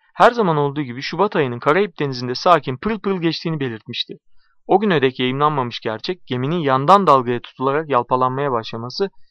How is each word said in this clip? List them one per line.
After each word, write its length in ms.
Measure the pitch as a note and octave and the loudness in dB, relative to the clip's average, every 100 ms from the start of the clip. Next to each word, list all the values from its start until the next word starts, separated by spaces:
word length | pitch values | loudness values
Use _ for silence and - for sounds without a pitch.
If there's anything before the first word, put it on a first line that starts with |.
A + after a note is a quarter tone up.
| _ | _
her 160 | - G3+ | 4 4
zaman 260 | A#3+ G3 D#3 | 4 2 2
olduğu 260 | C#3+ C#3 | 0 -2
gibi 200 | C3+ A#2+ | -6 -8
Şubat 340 | C#3+ E3 G3+ G3 | -6 -2 0 0
ayının 220 | C3+ A#2+ | -2 0
Karayip 400 | C#3+ E3 G3+ - | 2 2 0 -2
Denizi'nde 360 | D3 B2+ B2 | -6 -4 -6
sakin 420 | B2+ F#3 E3 C#3+ C3 | -2 4 4 2 -6
pırıl 240 | G#3+ A3 | -4 -4
pırıl 200 | G3 F#3+ | -4 -2
geçtiğini 400 | E3 D#3 E3+ D#3+ | -2 -2 -4 -4
belirtmişti. 580 | C3+ A2+ - A#2 - C#3 _ - - _ - | -4 -6 -10 -12 -10 -14 _ -20 -20 _ 0
O 140 | F#3+ | 2
güne 220 | G#3 E3 | 2 2
dek 160 | C3 C3 | 2 0
yayımlanmamış 640 | B2+ C3+ D3+ D3 A#2+ - | -2 0 0 0 -2 -4
gerçek, 460 | A#2+ A2 - F#3 - | -6 -6 -6 -8 -6
geminin 320 | B2 C3 F3 | -4 -2 -2
yandan 480 | C#3+ C3 C#3+ G3+ F3+ | 0 2 4 4 6
dalgaya 340 | C3+ A#2+ A#2+ | 4 4 -2
tutularak 480 | - - C3 C#3+ D#3+ | -6 -4 -2 -2 0
yalpalanmaya 640 | B2+ A#2+ B2+ B2+ C3 C#3+ | 0 2 0 0 -2 -2
başlaması 580 | A#2 G#2+ A2+ A#2+ - F#3+ - - | -4 -4 -8 -8 -6 -6 -6 -20